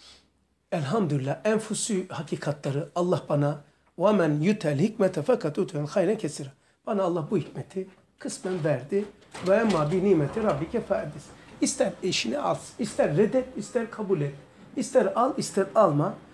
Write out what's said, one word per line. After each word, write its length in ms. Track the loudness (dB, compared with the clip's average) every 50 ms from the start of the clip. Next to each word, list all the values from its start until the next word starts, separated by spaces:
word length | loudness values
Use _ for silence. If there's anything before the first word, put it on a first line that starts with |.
| -20 -20 -20 -20 _ _ _ _ _ _ _ _ _ _
elhamdülillah, 680 | -4 -4 -2 0 0 0 0 0 0 0 -2 -2 -4 -2 0
enfusi 640 | 0 0 0 0 -4 -6 -4 -4 -2 -2 -2 -4 -4
hakikatları 800 | -8 -10 -8 -6 -6 -4 -4 -4 -4 -4 -4 -4 -2 -2 -4 -4 -2
Allah 280 | -2 0 2 0 0 0 0
bana 320 | 0 2 2 2 0 -2 -8 _ _ _ _ _ _ 0
وَمَنْ 440 | 2 4 4 4 4 4 2 2 2
يُتَ 200 | 2 2 2 0 0 2
الْحِكْمَةَ 480 | 2 2 2 2 2 2 2 2 0 0
فَقَدْ 300 | 2 2 2 0 -2 -2
اُتِيَ 320 | -2 -2 -2 -2 -4 -4
الْخَيْرَ 320 | -2 0 2 2 2 2 0
كَثِيرًا. 320 | -2 -6 -6 -8 -12 -12 -14 _ _ _ _ _ _
Bana 180 | -4 -2 0 0
Allah 240 | 0 0 -2 -2 -2
bu 60 | -2 -2
hikmeti 500 | -2 -4 -8 -12 -12 -10 -8 -10 -10 -10 -12 -20 _ _ _ -14
kısmen 440 | -12 -10 -10 -8 -6 -4 -4 -2 0
verdi. 420 | 0 0 -2 -2 -2 -2 -2 -2 -2 -8 -16 -20 -20 -14 -6 0
وَاَمَّا 460 | 2 4 4 4 4 2 2 2 2
بِنِعْمَةِ 440 | 2 2 4 6 6 4 4 2 0
رَبِّكَ 460 | 0 0 0 0 0 -2 -4 -4 -4 -2 -2
فَحَدِّثْ. 320 | -2 -2 -4 -6 -10 -14 -16 -20 -20 -20 -20 -20 -6 -2
İster 300 | -2 0 0 0 0 0 -2 -2 -4
eşini 360 | -2 -2 -2 -2 -2 -2 -2
al, 160 | 0 -2 -2 -2 -4 -10 -8 -6
ister 380 | -6 -4 0 2 2 2 4 4
reddet, 280 | 4 4 4 0 0 -2 -6 -10
ister 340 | -8 -6 -4 -4 -4 -4
kabul 300 | -6 -6 -4 0 0 0
et. 120 | 0 -2 -4 -8 -16 -20 -20 -20 -20 -12 -8
İster 380 | -6 -4 0 4 4 4 4 4
al, 180 | 2 2 2 0 -2
ister 280 | -6 -4 -2 -2 -2 2 4
alma. 380 | 4 6 6 6 4 2 0 -2 -8 -14 -20